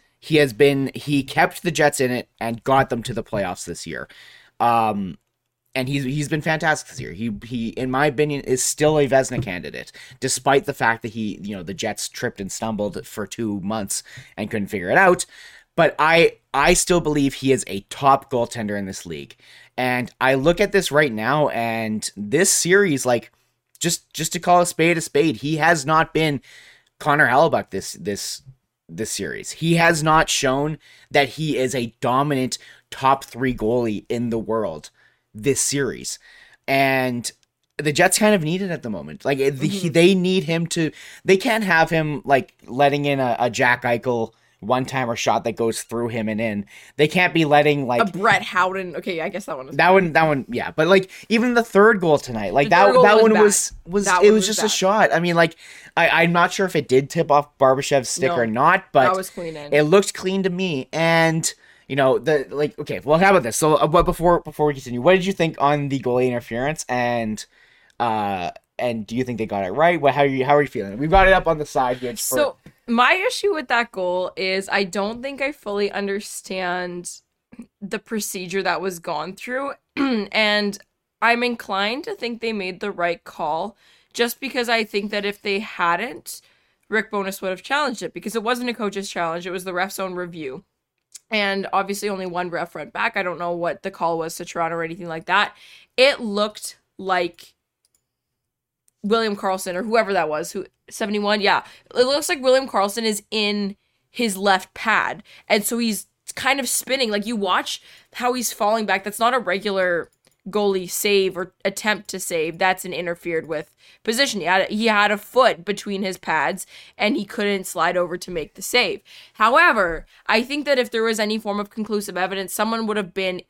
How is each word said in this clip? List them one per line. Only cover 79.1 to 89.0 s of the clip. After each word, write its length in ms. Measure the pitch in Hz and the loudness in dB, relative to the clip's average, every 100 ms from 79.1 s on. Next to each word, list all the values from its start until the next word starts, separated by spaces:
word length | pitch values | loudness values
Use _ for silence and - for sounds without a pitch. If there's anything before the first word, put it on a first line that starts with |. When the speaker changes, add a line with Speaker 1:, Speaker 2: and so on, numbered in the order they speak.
| 151 160 196 | -6 -8 -12
Speaker 2:
through, 380 | - 254 277 - _ | -8 -6 -8 -10 _
<clears throat> 100 | - | -4
and 840 | 277 226 196 220 214 208 208 196 _ _ _ _ | -2 -2 -2 0 0 0 -2 -6 _ _ _ _
I'm 220 | 220 240 | 0 2
inclined 600 | 247 233 - 196 208 254 339 | -2 -4 -6 -4 -2 -4 -10
to 100 | 392 | -8
think 260 | 240 226 | -8 -6
they 100 | 226 | -6
made 280 | 214 185 185 | -4 -6 -8
the 120 | 208 | -8
right 320 | 185 175 170 | -2 -2 -4
call 540 | - - 160 160 196 - _ _ _ | -10 -8 -4 -4 -6 -12 _ _ _
just 300 | - 233 - | -4 -4 -4
because 260 | 269 254 240 | -6 -4 -2
I 160 | 226 | -2
think 280 | 220 208 202 | -2 -4 -4
that 120 | 208 | -4
if 180 | 202 202 | -4 -6
they 180 | 208 196 | -4 -4
hadn't, 800 | 214 - 170 175 240 330 - - _ _ _ _ _ | -6 -2 0 0 -4 -10 -16 -18 _ _ _ _ _
Rick 200 | 214 214 | -4 -2
Bowness 300 | 208 196 190 | -4 -6 -6
would 100 | 190 | -6
have 120 | 185 | -8
challenged 380 | - 277 285 226 | -4 -2 -2 -4
it 120 | 175 | -10
because 220 | 180 214 220 | -10 -8 -4
it 80 | |
wasn't 260 | 214 247 247 | -2 -2 -4
a 40 | |
coach's 360 | 233 208 196 | -4 -6 -6